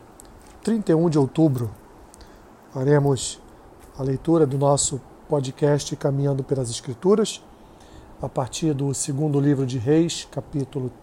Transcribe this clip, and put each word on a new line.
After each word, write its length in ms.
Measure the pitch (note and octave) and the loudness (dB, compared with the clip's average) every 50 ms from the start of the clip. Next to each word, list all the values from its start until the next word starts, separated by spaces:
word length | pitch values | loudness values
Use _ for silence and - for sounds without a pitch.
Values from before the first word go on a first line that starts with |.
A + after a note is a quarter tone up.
| - - - - - - - - - - - - | -16 -20 -20 -20 -20 -20 -20 -20 -20 -20 -16 -8
trinta 300 | - G3+ A3+ A3 G3 - | -4 -2 -2 0 2 2
e 20 | E3 | 2
um 160 | D#3 E3+ F3 | 4 4 2
de 80 | D3 D#3 | 2 2
outubro, 520 | C3+ B2+ - D#3+ D#3+ D#3 B2+ B2 A#2 G#2 - - - - - - - - - - - - - - - - - - - - | 2 2 2 2 2 2 2 0 -4 -6 -8 -12 -20 -20 -20 -20 -20 -20 -20 -20 -20 -20 -20 -20 -20 -20 -20 -20 -20 -12
faremos 640 | - C3+ C3 C#3+ D3 C#3+ C#3 C#3 C3+ A#2+ - - - - - - - - - - - - - - - - | -6 -2 2 4 4 4 4 2 0 0 -2 -8 -10 -12 -18 -20 -20 -20 -20 -20 -20 -20 -20 -18 -10 -6
a 40 | |
leitura 440 | C3+ C3+ C3+ C3 - D#3 E3+ E3 D#3 | -4 -4 -4 -2 0 2 4 4 4
do 100 | C3 C#3 | 2 2
nosso 420 | C#3 C#3+ C#3 C#3+ C#3 - - C#3+ B2 - - - - - - | 2 2 2 2 2 0 -2 -4 -6 -10 -12 -20 -14 -6 -2
podcast 680 | D#3 C#3+ C3 C3 C3 - D3+ C#3+ D3 C#3 - - C#3+ | -2 -2 -2 -2 -4 0 2 2 2 0 -2 -4 -6
Caminhando 480 | - - D3 C#3 C#3 C#3 C#3+ C#3 C3+ | -4 -2 -2 0 0 0 0 0 -2
pelas 280 | C3 - C#3 C3 B2+ A#2 | -2 -2 -2 -4 -4 -4
Escrituras, 760 | A#2 - - C#3+ A#2+ - - F3+ G#3 G3 F3 - - - - - - - - - - - - - - - - - - - | -6 -8 -8 -10 -8 -2 2 2 4 4 2 -2 -4 -10 -16 -20 -20 -20 -20 -20 -20 -20 -20 -20 -20 -20 -20 -20 -14 -10
a 80 | - C3+ | -10 -8
partir 420 | - D3+ C3 A#2 - - E3+ D#3 | -4 -4 -6 -6 -6 -4 -2 -2
do 220 | D3 C3 C#3 C#3 C3 | -2 -2 -2 -4 -4
segundo 440 | - - - C#3 C3+ D#3 D3+ C#3+ C#3+ | -4 -6 -6 -4 -2 -2 0 0 2
livro 280 | C#3 D3 C#3+ C3 C3+ | 2 2 2 2 0
de 100 | B2 B2+ | -2 -4
Reis, 500 | C3 G#2+ C3+ D#3 D#3+ E3+ E3 - - - - | -4 0 2 2 2 2 0 -2 -8 -12 -12
capítulo 600 | - C3+ - - - D3 C3 - - C#3 B2+ B2 - - | -10 -12 -10 -8 -6 -6 -6 -6 -6 -8 -8 -8 -10 -8